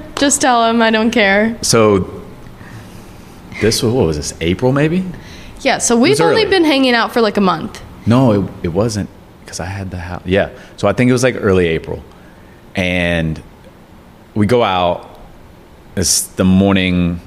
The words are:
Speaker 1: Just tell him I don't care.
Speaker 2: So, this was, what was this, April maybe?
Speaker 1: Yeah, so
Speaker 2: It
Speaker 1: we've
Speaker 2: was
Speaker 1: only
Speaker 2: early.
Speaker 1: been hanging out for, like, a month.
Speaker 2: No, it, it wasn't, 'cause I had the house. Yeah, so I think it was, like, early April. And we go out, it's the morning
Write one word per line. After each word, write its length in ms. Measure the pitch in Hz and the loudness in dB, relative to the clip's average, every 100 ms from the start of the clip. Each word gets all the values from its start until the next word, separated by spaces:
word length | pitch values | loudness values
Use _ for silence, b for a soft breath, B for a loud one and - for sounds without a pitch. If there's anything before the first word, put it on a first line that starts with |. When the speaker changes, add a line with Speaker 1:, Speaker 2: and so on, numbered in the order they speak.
| - - | -6 -2
Speaker 1:
Just 200 | 277 - | 0 2
tell 240 | 277 240 226 | 2 2 2
him 120 | 233 | 2
I 80 | 226 | 2
don't 200 | 220 226 | 2 2
care. 460 | 233 196 202 220 226 | 2 2 2 0 -2
Speaker 2:
So, 600 | - 117 107 98 - - - - - - B B B B B B - - - - | 0 4 6 4 0 -8 -16 -20 -20 -20 B B B B B B -20 -20 -18 -2
this 220 | 104 - | -2 0
was, 100 | 120 | 0
what 140 | 127 85 | 2 0
was 100 | 73 | 0
this, 180 | 73 - | -6 -4
April 300 | 82 92 127 | -2 0 0
maybe? 340 | 139 156 175 185 - B B B B | 2 0 0 -4 -10 B B B B
Speaker 1:
Yeah, 160 | 269 180 | -2 0
so 180 | - 240 | 2 2
Speaker 2:
It 40 | |
Speaker 1:
we've 100 | 285 | 4
Speaker 2:
was 100 | 427 | 4
Speaker 1:
only 220 | - 453 | 2 2
Speaker 2:
early. 80 | 403 | 2
Speaker 1:
been 140 | 381 | 2
hanging 300 | 311 269 262 | 2 2 2
out 180 | 240 214 | 2 0
for, 80 | 247 | 0
like, 160 | 214 202 | 0 2
a 40 | |
month. 400 | 190 160 151 - - - 107 | 0 0 -6 -12 -18 -8 0
Speaker 2:
No, 260 | 123 131 101 | 4 4 2
it, 60 | 92 - | 0 -6
it 40 | 90 | -4
wasn't, 400 | 82 117 104 - - - - - | 0 -2 -2 -6 -10 -20 -20 -16
'cause 120 | - | -10
I 60 | 85 | -8
had 240 | 98 95 | -8 -10
the 60 | 90 | -10
house. 240 | 87 90 | -10 -10
Yeah, 260 | 87 95 80 - B B | -2 0 0 -6 B B
so 100 | 101 | -2
I 60 | |
think 160 | 98 123 | 2 2
it 40 | |
was, 100 | 127 | 2
like, 120 | 127 104 | 0 0
early 260 | 107 92 87 | 2 2 2
April. 340 | 80 - - - B B B B B - - | 0 -4 -12 -12 B B B B B -12 -4
And 640 | 90 90 87 85 80 73 - - - - - - - - - | -2 0 0 0 -2 -6 -12 -20 -20 -20 -20 -20 -20 -20 -10
we 120 | 104 104 | -2 0
go 160 | 123 | 2
out, 460 | 110 92 87 85 - - - - - - - - - - | 2 0 0 -2 -8 -20 -20 -20 -20 -20 -20 -20 -12 -4
it's 260 | 87 - | -2 -2
the 220 | - - | -4 -2
morning 760 | 95 95 98 98 92 90 87 87 | 2 4 4 2 0 0 -2 -4